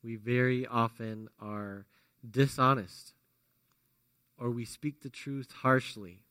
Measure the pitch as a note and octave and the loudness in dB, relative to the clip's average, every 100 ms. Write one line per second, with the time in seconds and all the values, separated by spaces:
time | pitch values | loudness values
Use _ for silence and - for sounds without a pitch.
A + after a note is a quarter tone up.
0 | A#2 A2+ G#2+ B2 B2+ B2+ B2+ A#2+ A2+ A2+ | -10 -8 0 2 4 2 -2 0 0 -2
1 | A2+ A2 A2 _ G#2+ G#2 G#2 G2 G2 _ | -10 -10 -14 _ -10 -8 -8 -12 -18 _
2 | _ _ A#2+ A2 C#3 - C3 C3+ F#2 - | _ _ -4 4 4 6 4 4 -2 -16
3 | - _ _ _ _ _ _ _ _ _ | -20 _ _ _ _ _ _ _ _ _
4 | _ _ _ _ A#2+ A#2 A2+ - D3+ C#3+ | _ _ _ _ -6 -4 -8 -8 -8 -8
5 | C3+ - - C#3 B2+ - C3 C3 - A2 | -16 -14 -10 -10 -10 0 4 4 2 -14
6 | F#2+ F2+ _ | -16 -18 _